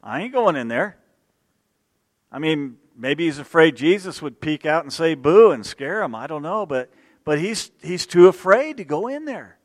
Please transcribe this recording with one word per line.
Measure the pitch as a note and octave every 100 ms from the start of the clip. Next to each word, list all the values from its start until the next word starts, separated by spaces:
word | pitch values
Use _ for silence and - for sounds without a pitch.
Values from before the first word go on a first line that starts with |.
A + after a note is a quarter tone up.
"I | G#2 B2
ain't | A3
going | C4 A3 D3+
in | A#2
there." | A#2 G3+ - _ _ _ _ _ _ _ _ _ _ _ _ _
I | C3
mean, | D#3 D#3 C#3 A#2 _ _
maybe | B2 D3
he's | E3 C#3+
afraid | C#3+ E3 D#3+ A#2+
Jesus | D3 G3 F#3 D3+
would | D3+ B2
peek | D#3+ D3+ D#3
out | D#3
and | D3
say, | B2+ E3
"Boo," | D3+ C3+ F#3+ A3+
and | C3+
scare | G2+ - C#3 G3+
him. | F#3
I | A2 C3+
don't | D#3
know, | D3 G#3+ F#3+
but, | C3+ B2+ _ _ _
but | - D3+
he's, | F#3 A3+ - _
he's | D3+ F3 -
too | F3 F3+
afraid | F#3 F#3 G#3+ D4+ D4
to |
go | D#3 - A3+
in | C#4+
there. | D#4 A3+ G#2+ _